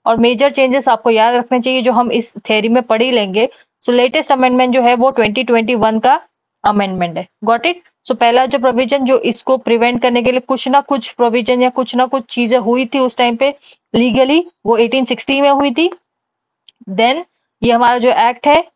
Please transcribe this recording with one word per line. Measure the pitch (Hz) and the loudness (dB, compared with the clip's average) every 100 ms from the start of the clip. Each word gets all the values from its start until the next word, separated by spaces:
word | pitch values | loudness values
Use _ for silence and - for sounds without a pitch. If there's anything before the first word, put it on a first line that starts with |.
| - | -2
और | 226 | 2
major | 240 240 277 | 2 2 0
changes | 269 262 269 262 | 2 0 2 0
आपको | 226 247 | 0 0
याद | 220 226 240 | 2 2 0
रखने | 240 254 | -2 -2
चाहिए | 247 262 | -2 -2
जो | 240 | 0
हम | 233 247 | 0 0
इस | - 226 214 | -2 -6 -12
theory | - 214 226 | -4 -2 0
में | 240 | 0
पढ़ | 240 220 | 0 -2
ही | 254 | 0
लेंगे। | 240 202 196 254 - _ _ | 0 -2 -2 -2 -4 _ _
So | - | -2
लेटेस्ट | 247 247 320 302 | 0 2 0 -2
amendment | 269 254 247 254 | 0 2 2 2
जो | 254 | 2
है | 240 240 | 2 2
वो | 262 | 0
ट्वेंटी | 262 214 208 | 0 -2 -2
ट्वेंटी | 247 226 226 240 | 0 0 0 0
वन | 220 220 | 0 0
का | 247 320 - _ _ _ | 0 0 -2 _ _ _
amendment | 196 208 196 185 175 165 | -2 0 -2 -4 -6 -6
है। | 175 _ 214 | -12 _ -2
Got | 233 | 0
it? | 339 349 _ _ - | -2 -6 _ _ -8
So | 233 | 0
पहला | 233 247 262 | 2 2 0
जो | 269 | 0
provision | 254 240 247 285 254 | 0 0 -2 -2 0
जो | 262 | 0
इसको | 240 - - 262 | 0 -6 -2 -2
prevent | - 233 240 247 | 0 0 0 0
करने | 247 240 | 0 0
के | 240 | 0
लिए | 247 | -2
कुछ | - 262 254 | -4 -6 0
ना | 277 | 0
कुछ | 277 277 - | 0 -4 -6
provision | - 240 240 233 247 | -2 0 0 0 0
या | 254 | 0
कुछ | 254 247 240 | 0 -4 -2
ना | 254 | -2
कुछ | 269 - | -2 -6
चीजें | 240 233 247 | -6 0 0
हुई | 214 247 240 | 0 -2 -2
थी | 277 | -2
उस | 254 - | -2 0
time | 240 233 | -2 0
पे | 269 285 _ _ _ 226 | -2 -4 _ _ _ -2
legally, | 247 233 262 320 349 _ 240 | 0 2 2 2 -2 _ -2
वो | 226 | 0
एटीन | 233 262 247 | 0 0 -2
सिक्सटी | 240 - 277 | -4 -4 0
में | 285 | 2
हुई | 277 285 | 2 0
थी। | 247 349 359 _ _ _ _ _ _ _ _ - | 0 -2 -4 _ _ _ _ _ _ _ _ -8
Then | 190 233 302 359 _ _ _ | -2 0 0 -8 _ _ _
ये | 240 | 0
हमारा | 233 240 247 | 2 2 2
जो | 240 | 0
एक्ट | - 233 247 294 | 2 0 0 2
है, | 311 339 | 2 0